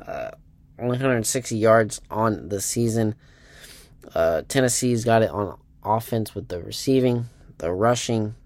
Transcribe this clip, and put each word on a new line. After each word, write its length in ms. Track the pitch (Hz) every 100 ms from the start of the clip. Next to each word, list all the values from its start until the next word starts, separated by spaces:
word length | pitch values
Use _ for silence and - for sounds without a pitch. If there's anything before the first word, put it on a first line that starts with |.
uh, 280 | - - 58 - - _ _ -
only 180 | 120 123
hundred 260 | 135 120 110
sixty 300 | 131 - 110
yards 440 | 110 113 107 - -
on 400 | 104 113 95 76
the 120 | 98
season. 520 | - 120 117 113 110 107 - - - - - - - - - -
Uh, 260 | 82 80 -
Tennessee's 580 | 139 127 - 127 117 113
got 160 | 113
it 80 | 104
on 300 | 85 98 - _ _
offense 500 | 101 110 - 113 107
with 140 | 101 -
the 160 | 90
receiving, 600 | 101 - - 131 127 120 120 - - -
the 120 | 82
rushing 640 | 92 113 123 - 113 107 110